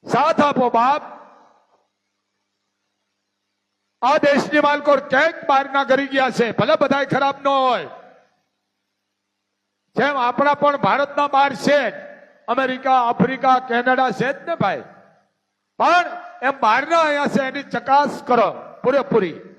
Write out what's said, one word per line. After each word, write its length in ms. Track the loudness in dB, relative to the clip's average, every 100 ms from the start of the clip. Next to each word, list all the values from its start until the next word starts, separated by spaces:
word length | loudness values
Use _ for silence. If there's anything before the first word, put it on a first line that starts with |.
| -2
સાથ 340 | 0 2 2
આપો 280 | 0 0 0
બાપ. 320 | 2 0 0 -6 -20 -20 _ _ _ _ _ _ _ _ _ _ _ _ _ _ _ _ _ _ _ _ _ _ _ _ _ _ _
આ 160 | 0 2
દેશની 420 | 4 2 2 2
માલકો 360 | 2 0 2 0
ક્યાંક 500 | 2 2 2 -2 0
બહારના 380 | 0 2 -2
ગરી 240 | 2 0 2
ગયા 220 | 0 0
છે, 220 | 0 -2
ભલે 220 | 0 0 2
બધાય 300 | 2 0 0
ખરાબ 360 | 0 -2 -2
ન 60 | 0
હોય, 420 | 0 0 -2 -6 -16 -20 _ _ _ _ _ _ _ _ _ _ _ _ _ _ _ _ _ _ -2
જેમ 220 | -2 0
આપણા 360 | -2 0 0
પણ 240 | 2 0 0
ભારતના 500 | 0 0 -2 -2 0
બહાર 260 | 2 0
છે 380 | 0 0 2 0
જ, 20 | -8 -18 -20 -20 _ -4
અમેરિકા, 460 | -2 -2 -2 0
આફ્રિકા, 680 | 2 2 0 -2 0 2 2
કેનેડા 520 | 0 -2 0 0 0
છે 220 | -2 -4
જ 160 | -4 -8
ને 60 | -4
ભાઈ, 280 | -2 -4 -10 -20 _ _ _ _ _ _ _ _
પણ 280 | 2 2 0 -8 -18 -6
એમ 180 | -4 0
બહારના 400 | 0 0 0 0
અહીંયા 260 | 0 0 -2
છે, 180 | -2
એની 200 | -4 -8
ચકાસ 600 | -8 -8 2 2 2 -4
કરો 520 | 0 2 2 -2 -16 -6
પૂરેપૂરી. 500 | 0 0 2 0 0 -8 -20